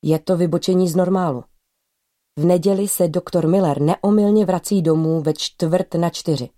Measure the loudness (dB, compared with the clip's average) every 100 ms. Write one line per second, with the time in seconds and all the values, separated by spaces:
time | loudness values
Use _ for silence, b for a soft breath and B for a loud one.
0 | 0 -2 0 0 0 -2 0 0 2 0
1 | 0 0 -2 -4 -10 _ _ _ _ _
2 | _ _ _ -2 2 2 2 0 -2 0
3 | 0 -2 -2 -2 2 2 2 0 0 0
4 | 2 2 4 2 2 -2 0 0 2 2
5 | 2 0 -2 -4 -6 _ 0 0 -2 -2
6 | -2 -4 -4 -4 -4